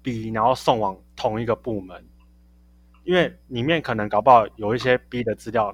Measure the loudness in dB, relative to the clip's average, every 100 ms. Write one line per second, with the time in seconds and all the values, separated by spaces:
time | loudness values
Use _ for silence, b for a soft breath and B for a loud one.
0 | -8 -8 -4 0 0 2 0 0 0 -4
1 | -14 -6 -4 -2 -4 -4 -4 -8 -8 -18
2 | -20 -20 _ _ _ _ _ _ _ _
3 | -2 0 0 -4 -10 -4 0 0 -2 -4
4 | 0 2 6 6 6 -2 -4 -2 0 0
5 | -2 -6 -6 -6 -4 -2 -2